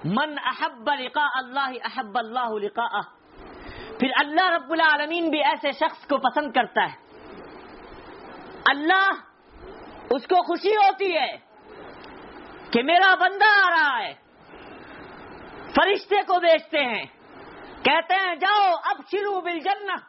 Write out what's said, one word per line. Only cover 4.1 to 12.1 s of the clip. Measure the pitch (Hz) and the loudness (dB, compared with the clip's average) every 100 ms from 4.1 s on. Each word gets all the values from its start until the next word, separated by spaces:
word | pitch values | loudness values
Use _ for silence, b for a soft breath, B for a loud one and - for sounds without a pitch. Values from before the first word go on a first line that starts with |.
| 247 | 2
اللہ | 285 311 370 | 2 2 2
رب | 339 254 | 2 -2
العالمین | 320 320 294 302 339 330 | 2 4 4 0 -2 0
بھی | 302 | 2
ایسے | 269 302 294 | 2 2 -2
شخص | - 311 - - | 0 -2 -4 -2
کو | 269 | 0
پسند | 247 277 294 | 2 0 0
کرتا | - 233 226 180 | 0 0 0 0
ہے، | - - - - - - - - - - - - - - - - - 285 | -4 -20 -20 -20 -18 -18 -20 -20 -20 -20 -20 -20 -20 -18 -18 -18 -2 0
اللہ | 285 302 381 392 330 - _ _ - - - - - - | 0 4 4 4 0 -8 _ _ -20 -18 -18 -20 -20 -2
اس | 269 - | -2 2
کو | 359 | 2
خوشی | 339 339 381 427 | 2 -2 0 4
ہوتی | 392 392 392 330 | 4 4 0 0
ہے | 240 139 _ - - - - - - | -2 -6 _ -20 -20 -20 -18 -18 -18